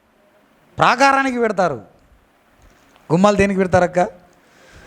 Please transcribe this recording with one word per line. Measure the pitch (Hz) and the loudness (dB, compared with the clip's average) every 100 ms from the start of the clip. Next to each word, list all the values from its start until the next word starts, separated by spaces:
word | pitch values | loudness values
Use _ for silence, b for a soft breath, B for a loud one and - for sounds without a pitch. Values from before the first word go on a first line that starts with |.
| _ _ _ _ _ _ _ - | _ _ _ _ _ _ _ -2
ప్రాకారానికి | 160 240 277 269 269 240 | 0 2 2 2 -2 -2
పెడతారు. | 226 196 175 127 98 _ _ _ _ _ _ _ _ _ _ _ - | -4 -2 -4 -4 -12 _ _ _ _ _ _ _ _ _ _ _ -4
గుమ్మాలు | 160 208 196 | 0 2 2
దేనికి | 202 190 | 0 0
పెడతారక్క? | 190 180 175 165 180 - _ _ b b b b | 0 0 0 0 -4 -6 _ _ b b b b